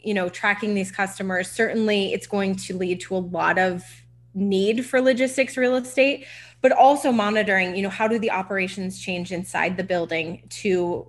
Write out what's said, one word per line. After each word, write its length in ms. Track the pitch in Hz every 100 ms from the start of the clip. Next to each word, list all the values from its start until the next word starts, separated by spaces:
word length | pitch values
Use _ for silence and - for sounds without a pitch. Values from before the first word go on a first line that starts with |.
you 120 | 220
know, 140 | 202 180
tracking 460 | - 208 202 208
these 180 | 202 190
customers. 580 | - 190 - 190 180 185
Certainly 640 | - 226 226 214 208 190
it's 160 | 196 -
going 260 | 202 196
to 240 | 190 - 185
lead 220 | 180 180
to 160 | - 190
a 20 |
lot 400 | 180 165 165 180
of 240 | 185 180 - - - _ _
need 540 | 190 202 190 202 226 247
for 140 | 254
logistics 560 | 262 247 262 269 254 262
real 180 | 247
estate, 520 | 254 254 - 269 277 - - - -
but 100 | 254
also 400 | - 269 285 277
monitoring, 640 | 226 208 214 202 190 180
you 80 | 190
know, 60 | 196
how 180 | 190 220
do 140 | 226
the 100 | 220
operations 720 | 190 190 196 185 196 185 190
change 320 | 190 180 175
inside 440 | 175 185 170 170 185
the 60 |
building 600 | 185 180 165 165 160 - -
to 540 | - 202 180 175 151